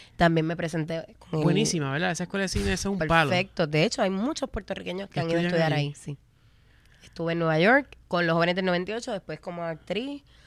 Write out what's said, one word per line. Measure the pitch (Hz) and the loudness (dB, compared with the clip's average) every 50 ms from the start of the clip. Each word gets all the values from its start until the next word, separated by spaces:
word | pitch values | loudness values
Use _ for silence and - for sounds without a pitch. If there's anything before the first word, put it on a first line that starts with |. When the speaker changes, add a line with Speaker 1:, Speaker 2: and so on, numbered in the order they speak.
| - - - | -20 -14 -2
Speaker 1:
También | - 175 170 165 165 156 | 2 2 4 4 2 2
me | 160 170 | 0 -2
presenté | 165 170 160 156 165 151 160 165 165 - - - - | -4 -4 -4 -2 -2 -2 -2 -4 -8 -10 -12 -16 -20
con | - - - 156 | -12 -6 -2 0
el | 156 | 2
Speaker 2:
Buenísima, | 175 175 196 220 - - 165 143 135 | 2 4 4 2 2 0 0 -2 -2
¿verdad? | 135 147 180 185 | -2 -2 -2 -2
Esa | 170 - 180 | -2 -4 -6
escuela | 175 - 196 196 | -6 -4 -4 -4
de | 185 | -2
cine, | - 202 196 | -2 -2 0
ese | 196 190 | 0 -2
es | 175 - | -2 -2
un | 196 202 190 | -4 -2 -2
palo. | 160 151 165 165 160 139 | 0 2 4 4 4 4
Speaker 1:
Perfecto. | 185 180 190 190 - - 175 | 2 0 0 -2 -2 -2 -2
De | 147 147 151 165 | 0 2 2 2
hecho, | 233 - - 220 | 2 2 0 0
hay | 190 | 0
muchos | 190 190 214 269 320 - 277 - | 0 0 -2 -2 -4 -4 -6 -6
puertorriqueños | - 220 190 - 190 185 185 180 180 190 196 196 | -6 -8 -8 -8 -10 -10 -8 -8 -8 -8 -10 -8
que | - - | -4 -4
han | 170 165 | -2 0
ido | 165 170 | 0 0
a | 175 | 0
Speaker 2:
Estudian | 175 180 | 0 2
Speaker 1:
estudiar | 165 165 160 151 | 2 2 2 2
Speaker 2:
ahí. | 151 143 143 | 0 0 -2
Speaker 1:
ahí, | 147 | -6
sí. | - - - 143 - _ _ _ _ _ _ _ _ _ _ - - _ - - - - | -10 -12 -12 -12 -12 _ _ _ _ _ _ _ _ _ _ -20 -20 _ -20 -20 -20 -20
Estuve | - - - 165 165 165 | -16 -10 -6 -4 -2 0
en | 170 | 0
Nueva | 165 160 160 156 | 2 2 4 4
York | 170 208 247 285 269 - - - - - | 6 6 6 6 4 0 -8 -20 -8 -4
con | - 175 175 | -2 0 2
los | 165 165 | 2 2
jóvenes | 170 165 170 180 | 2 2 2 2
del | 185 190 | 0 0
noventa | 190 175 175 185 180 214 | 0 0 0 -2 -4 -6
y | |
ocho, | 233 233 262 226 | -8 -6 -6 -8
después | 190 - - 156 151 | -8 -8 -10 -12 -12
como | - - 175 170 170 | -12 -12 -10 -8 -6
actriz. | 165 165 156 - - 175 208 247 277 285 285 - _ - - - | -8 -8 -8 -8 -8 -6 -6 -6 -6 -8 -12 -14 _ -20 -20 -20